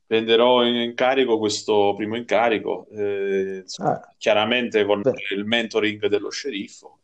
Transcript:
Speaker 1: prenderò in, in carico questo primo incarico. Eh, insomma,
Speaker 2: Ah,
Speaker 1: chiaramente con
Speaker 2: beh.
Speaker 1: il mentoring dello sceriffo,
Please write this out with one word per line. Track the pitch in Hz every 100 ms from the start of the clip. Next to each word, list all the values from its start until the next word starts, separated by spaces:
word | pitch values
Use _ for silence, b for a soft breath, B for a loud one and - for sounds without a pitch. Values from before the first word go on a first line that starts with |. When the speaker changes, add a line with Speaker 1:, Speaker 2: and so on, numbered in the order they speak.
| _
Speaker 1:
prenderò | 113 113 113 123 127 120
in, | 120
in | 117 120
carico | 127 135 123 110
questo | 107 104 - 104 101 101
primo | 107 113
incarico. | 120 101 117 104 98 90 -
Eh, | 107 101 101 98 98 95 95
insomma, | 92 - 180 -
Speaker 2:
Ah, | - _
Speaker 1:
chiaramente | 117 104 110 123 120 110 101
con | 104
Speaker 2:
beh. | 127 - 101 101
Speaker 1:
il | 104
mentoring | 117 110 110 107 107 104
dello | 101 101
sceriffo, | - 143 101 117 - - _